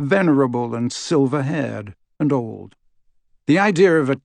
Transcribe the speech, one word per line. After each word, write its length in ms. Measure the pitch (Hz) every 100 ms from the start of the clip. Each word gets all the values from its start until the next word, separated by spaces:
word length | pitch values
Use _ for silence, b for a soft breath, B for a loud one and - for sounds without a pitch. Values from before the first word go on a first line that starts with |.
venerable 760 | 139 196 175 139 131 120 120
and 180 | 117 120
silver-haired 1040 | - - 160 135 147 135 165 117 107 101 - _ -
and 140 | 147
old. 420 | 139 117 104 101 _ _ _ _ _ _ _ -
The 120 | 170
idea 400 | 208 170 190 160
of 100 | 135
a 60 | 135